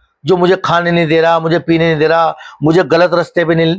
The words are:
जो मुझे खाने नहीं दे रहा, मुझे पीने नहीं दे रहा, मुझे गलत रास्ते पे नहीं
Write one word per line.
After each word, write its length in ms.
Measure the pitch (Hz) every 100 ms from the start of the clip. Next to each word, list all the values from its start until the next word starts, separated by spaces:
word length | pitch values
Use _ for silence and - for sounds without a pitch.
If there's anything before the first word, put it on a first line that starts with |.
| _ _
जो 120 | 143 180
मुझे 200 | 175 190
खाने 340 | - 170 175
नहीं 160 | 170 160
दे 140 | 160
रहा, 180 | 165 165
मुझे 180 | 160 165
पीने 280 | - 165 165
नहीं 120 | 160
दे 80 | 156
रहा, 280 | 165 165 143 - -
मुझे 200 | 143 165
गलत 300 | 156 165 175
रास्ते 300 | 175 165 -
पे 100 | 160
नहीं 220 | 165 165